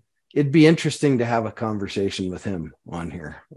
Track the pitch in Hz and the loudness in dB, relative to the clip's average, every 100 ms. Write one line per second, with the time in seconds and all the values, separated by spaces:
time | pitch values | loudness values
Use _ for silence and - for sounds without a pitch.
0 | _ _ _ 143 143 156 151 156 151 - | _ _ _ -2 2 6 6 6 0 0
1 | 147 127 117 117 107 - 110 104 98 104 | 0 2 0 -2 -2 -6 -6 -4 -4 -2
2 | 98 - 92 87 101 92 76 - - 85 | -4 -2 -6 -6 -8 -8 -8 -14 -14 -10
3 | 85 85 76 - _ | -10 -10 -14 -16 _